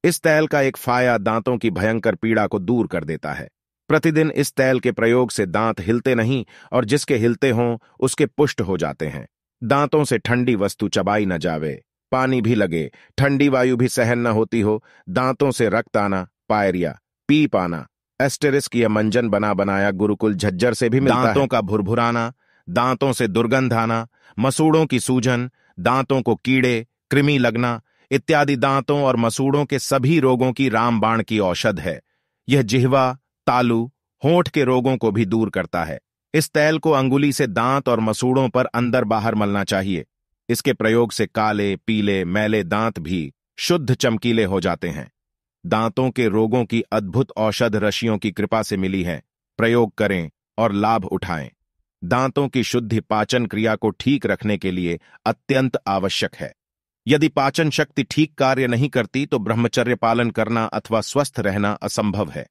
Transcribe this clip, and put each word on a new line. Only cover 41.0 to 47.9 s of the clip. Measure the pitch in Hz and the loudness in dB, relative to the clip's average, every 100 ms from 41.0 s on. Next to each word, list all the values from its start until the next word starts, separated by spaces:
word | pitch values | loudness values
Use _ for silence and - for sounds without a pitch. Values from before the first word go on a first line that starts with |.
| 117 | 2
से | - 104 | -2 -4
काले, | - 107 104 101 92 | 0 0 0 -2 -2
पीले, | - 107 101 95 87 | -2 0 2 0 0
मैले | 98 107 110 | 0 0 0
दांत | 87 104 113 92 | 0 -2 -2 -4
भी | 76 90 73 _ _ - | -6 -4 -6 _ _ -10
शुद्ध | - 170 131 | -2 0 0
चमकीले | 127 127 113 120 113 | 0 0 0 0 0
हो | 98 98 | 2 0
जाते | 90 85 87 | -2 -4 -6
हैं। | 73 60 _ _ _ _ _ | -8 -14 _ _ _ _ _
दांतों | 87 110 113 127 131 | -2 0 0 0 -2
के | 127 113 | 0 0
रोगों | 104 110 123 | 2 2 0
की | 113 117 | 0 -4
अद्भुत | - 110 98 123 131 - | -2 -4 -2 -2 -2 -2
औषध | 110 101 120 107 | -2 0 -2 0
ऋषियों | 104 | -2